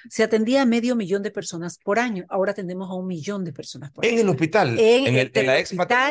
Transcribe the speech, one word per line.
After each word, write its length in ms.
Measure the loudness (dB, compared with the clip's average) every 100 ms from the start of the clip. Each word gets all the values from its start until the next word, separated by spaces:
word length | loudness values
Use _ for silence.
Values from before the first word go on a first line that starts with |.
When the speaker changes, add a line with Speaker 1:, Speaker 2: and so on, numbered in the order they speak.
| -6
Speaker 1:
se 140 | 0
atendía 400 | 2 2 2 2
a 20 |
medio 300 | 4 2 0
millón 300 | -2 -2 -4
de 80 | -4
personas 460 | -8 -10 -8 -10 -8
por 160 | -2 0
año. 260 | 0 -4 -4
Ahora 260 | -2 -2
tenemos 340 | -4 -8 -8 -8
a 60 |
un 140 | -8 -8
millón 340 | -8 -6 -8
de 100 | -8
personas 380 | -10 -14 -16 -16
por 160 | -4 0
Speaker 2:
¿En 60 |
Speaker 1:
año. 80 | 2
Speaker 2:
el 60 | 2
hospital? 500 | 2 2 2 2 4
Speaker 1:
En, 280 | 4 4 4
Speaker 2:
¿En 60 | 2
el, 100 | 2
Speaker 1:
entre 140 | 0
Speaker 2:
en 60 | 2
la 60 |
Speaker 1:
el 60 | 2
Speaker 2:
ex 120 | 0
Speaker 1:
hospital, 380 | -2 0 2 2